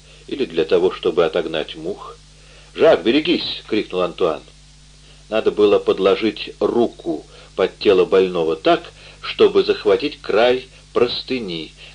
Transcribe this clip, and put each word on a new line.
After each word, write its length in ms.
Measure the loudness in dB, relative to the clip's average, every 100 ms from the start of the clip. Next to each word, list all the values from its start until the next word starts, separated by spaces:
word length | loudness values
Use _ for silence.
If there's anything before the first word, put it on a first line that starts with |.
| -20 -20 -12
или 160 | -8
для 200 | -6 -2
того, 280 | 0 2 2
чтобы 320 | 0 -4 0
отогнать 500 | 0 0 -4 -6 -8
мух. 420 | -10 -12 -12 -14 -20 -20 -20 -20 -20 -14 0
"Жак, 240 | 4 4
берегись!" — 640 | 2 0 0 -2 -4 -10 -6
крикнул 360 | -4 -4 -4
Антуан. 380 | -4 -2 -2 -2 -10 -20 -20 -20 -20 -20 -20 -20 -6
Надо 220 | -2 -2
было 300 | 2 4 4
подложить 720 | 2 0 2 2 0 -4 -10 -4
руку 640 | -2 0 0 -2 -8 -8 -10 -20 -14 -4
под 200 | -4 0
тело 240 | 2 4
больного 500 | 4 2 2 0 -2
так, 380 | -2 0 0 -2 -20 -20 -16
чтобы 440 | -8 2 4 4
захватить 560 | 2 0 2 0 0 -8
край 480 | -4 2 2 2 -4 -20 -6
простыни, 800 | -2 -2 -2 -6 -6 -6 -10 -12 -18 -20